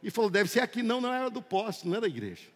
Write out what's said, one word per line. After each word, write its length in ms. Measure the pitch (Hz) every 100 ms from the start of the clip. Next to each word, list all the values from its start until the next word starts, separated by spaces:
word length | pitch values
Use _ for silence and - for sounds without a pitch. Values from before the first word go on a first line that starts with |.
E 80 | 208
falou, 200 | 220 214
"Deve 200 | 190 196
ser 120 | -
aqui." 200 | - 233
Não, 200 | 233 247
não 120 | 247
era 160 | 254 262
do 120 | 233
poste, 440 | - 190 220 180 175
não 100 | 180
era 60 |
da 60 | 220
igreja. 400 | 127 104 87 -